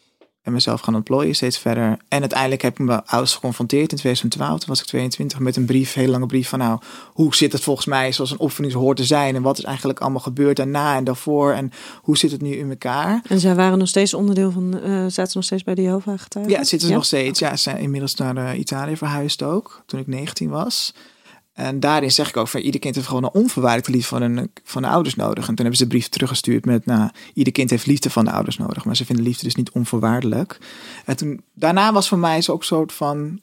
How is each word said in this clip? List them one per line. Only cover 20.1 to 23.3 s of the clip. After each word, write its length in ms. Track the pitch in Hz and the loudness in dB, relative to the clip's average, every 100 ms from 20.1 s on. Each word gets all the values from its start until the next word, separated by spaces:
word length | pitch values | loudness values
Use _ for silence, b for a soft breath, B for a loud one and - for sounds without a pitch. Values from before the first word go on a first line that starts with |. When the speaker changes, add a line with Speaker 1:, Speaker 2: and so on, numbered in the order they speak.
| 131 151 - 160 | -6 -6 -6 -4
Speaker 1:
was. 440 | 147 220 - - B B B B B _ | -2 -4 -4 -6 B B B B B _
En 260 | - 131 135 | -8 -6 0
daarin 320 | 143 151 135 | 2 4 4
zeg 180 | 131 147 | 2 2
ik 80 | 120 | 0
ook 100 | 113 | -2
van, 120 | 127 | 0
ieder 200 | 131 139 | -2 -2
kind 160 | 156 147 | -2 -4
heeft 120 | 131 | -2
gewoon 160 | 127 | -2
een 100 | 131 | 2